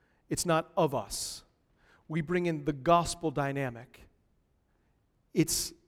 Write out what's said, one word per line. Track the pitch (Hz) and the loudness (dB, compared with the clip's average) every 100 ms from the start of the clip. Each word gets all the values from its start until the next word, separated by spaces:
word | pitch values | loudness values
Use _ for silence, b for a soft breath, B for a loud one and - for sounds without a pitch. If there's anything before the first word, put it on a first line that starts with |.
| _ _ - | _ _ -6
it's | 151 175 | -4 2
not | 160 - - | 2 0 2
of | 160 131 | 2 2
us. | 101 - - - - _ _ b b b b | -6 -8 -8 -10 -16 _ _ b b b b
We | 160 | -4
bring | 151 180 175 | 0 0 0
in | 156 143 | 0 -2
the | |
gospel | 139 127 170 165 - 160 | -2 4 4 4 -2 -4
dynamic. | 135 139 139 131 117 123 - - _ _ _ _ _ _ _ _ _ _ _ _ 208 | -2 -2 -2 -4 -6 -16 -20 -20 _ _ _ _ _ _ _ _ _ _ _ _ 0
It's | 156 - - - | 2 0 -4 -10